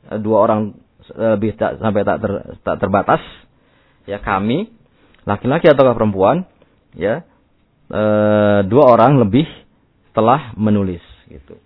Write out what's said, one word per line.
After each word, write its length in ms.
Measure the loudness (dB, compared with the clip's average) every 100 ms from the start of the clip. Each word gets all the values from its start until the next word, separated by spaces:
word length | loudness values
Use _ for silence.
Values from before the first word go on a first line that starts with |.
| -10
eh, 120 | -8
dua 260 | -2 0 2
orang, 300 | 0 -4 -10 _ _ -20
eh, 220 | -6 -2 -2
lebih 220 | -2 -4
tak, 240 | -6 -4
sampai 240 | -4 -2 -2
tak 120 | -4
ter-, 220 | -4 -8 -10 -12
tak 140 | -8 -6
terbatas. 420 | -2 -2 0 -4 -4 -20 _ _ _ _ _ _ -14
Ya, 120 | -10
kami, 520 | -4 -4 -2 -4 -6 _ _ _ _ _
laki-laki 480 | -6 -4 -2 2 4
ataukah 240 | 4 2 2
perempuan, 480 | -2 2 0 0 -6 _ _ _ _ -8
ya, 280 | -6 -6 -10 _ _ _ _ _ _
eh, 680 | -4 0 0 2 2 2 2 2
dua 160 | 4 6
orang 320 | 6 6 4
lebih 280 | 2 0 -2 -10 _ _ _ _ _ -2
telah 380 | 0 0 -4 -4
menulis, 480 | -2 0 -2 -8 -14 -20 _
gitu. 300 | -20 _ -20